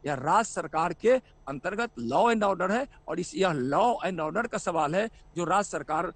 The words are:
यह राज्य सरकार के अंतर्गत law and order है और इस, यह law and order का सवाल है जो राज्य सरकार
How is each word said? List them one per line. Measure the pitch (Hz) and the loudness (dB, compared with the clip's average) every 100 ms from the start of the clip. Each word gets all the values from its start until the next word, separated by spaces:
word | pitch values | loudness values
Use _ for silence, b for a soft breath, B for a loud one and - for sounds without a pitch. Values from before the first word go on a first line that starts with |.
| 135 | -4
यह | |
राज्य | 135 139 196 226 | -2 2 2 2
सरकार | 190 165 156 170 | -6 -4 -2 -2
के | 156 220 254 b - - | 0 4 2 b -18 -12
अंतर्गत | 139 175 202 233 - | -8 -6 -4 -6 -4
law | 117 143 233 | 0 4 4
and | 233 202 | 4 2
order | 180 185 | 0 0
है | 226 277 b - | 0 -2 b -8
और | 160 | -6
इस, | 175 | -6
यह | - 190 | 0 2
law | 151 127 147 240 233 175 | 2 0 2 2 2 -2
and | 175 156 | -4 -2
order | 180 240 | -2 -2
का | 202 | -4
सवाल | - 165 147 | -2 0 0
है | 180 226 b - 165 | 0 -2 b -12 -6
जो | |
राज्य | 165 190 202 | 0 0 0
सरकार | 165 143 156 175 | -6 -4 -2 -2